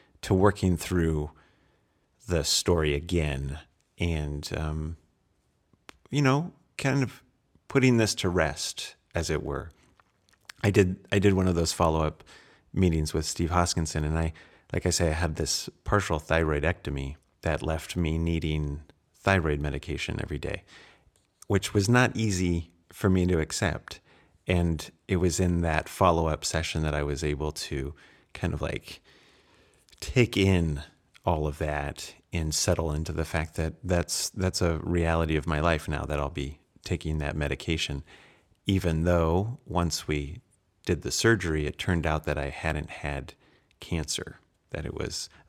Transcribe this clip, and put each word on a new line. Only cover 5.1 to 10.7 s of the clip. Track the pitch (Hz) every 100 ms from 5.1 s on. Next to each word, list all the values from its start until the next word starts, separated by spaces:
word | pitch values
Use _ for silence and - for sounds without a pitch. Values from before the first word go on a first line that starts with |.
| _ _ _ _ _ _ _ - - _
you | 143
know, | 139 139 170 - _ -
kind | 139 135
of | 127 - _ _ _ _ -
putting | 139 127 117
this | 107 -
to | 95
rest, | 87 78 69 - - - - _
as | - 156
it | 156
were. | - - 90 - _ _ _ _ _ _ - -
I | 107